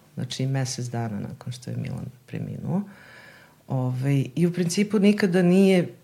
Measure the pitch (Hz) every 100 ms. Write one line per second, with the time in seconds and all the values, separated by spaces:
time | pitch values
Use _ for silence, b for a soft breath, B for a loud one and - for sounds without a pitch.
0 | _ - 131 - 131 135 123 - 123 120
1 | 113 101 - - - 123 117 117 - -
2 | - - - - - - 131 175 202 B
3 | B B B B B B - 135 127 127
4 | 139 139 127 - 175 170 175 202 208 214
5 | 196 208 202 180 175 185 196 185 139 -